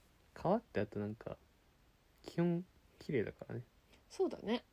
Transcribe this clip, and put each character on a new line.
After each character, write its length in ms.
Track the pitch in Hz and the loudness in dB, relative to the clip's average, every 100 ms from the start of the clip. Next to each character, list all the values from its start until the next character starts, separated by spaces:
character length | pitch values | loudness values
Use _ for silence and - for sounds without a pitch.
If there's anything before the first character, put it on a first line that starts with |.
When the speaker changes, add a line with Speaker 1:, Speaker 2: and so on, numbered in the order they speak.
| - - - | -20 -20 -20
Speaker 1:
川 240 | - - 220 | -2 2 2
っ 20 | |
て 200 | - - | 2 -2
あ 60 | 104 | 0
と 140 | 107 | 0
な 60 | 104 | -2
ん 100 | 107 | -4
か、 200 | - - - _ _ _ _ _ _ _ | -8 -12 -14 _ _ _ _ _ _ _
基 120 | - - | -6 2
本 280 | 175 170 180 - - - | 4 2 -2 -12 -20 -14
綺 120 | - | -2
麗 120 | 139 | 0
だ 80 | 98 | 0
か 140 | - - | -4 -8
ら 80 | 117 | -8
ね。 60 | - _ _ - - | -10 _ _ -20 -8
Speaker 2:
そ 180 | - 370 | 0 0
う 20 | |
だ 100 | - | 0
ね。 240 | - 240 - | -2 -2 -2